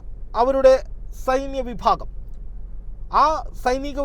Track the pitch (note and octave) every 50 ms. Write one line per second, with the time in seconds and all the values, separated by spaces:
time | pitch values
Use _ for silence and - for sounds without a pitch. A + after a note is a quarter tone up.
0 | - - - - - - - G#3+ A#3+ C4 C4+ C4+ C4+ C4 C4 C4 - - - -
1 | - - - - - - C4 C4+ C#4 C#4 C4+ C4+ B3 A#3+ A#3+ F3+ - A#3 G3 -
2 | - - - - - - - - - - - - - - - - - - - -
3 | - - - G#3 C4+ D4+ D#4 C#4+ - - - - - B3 B3+ C4+ C4+ C#4+ C4 C4+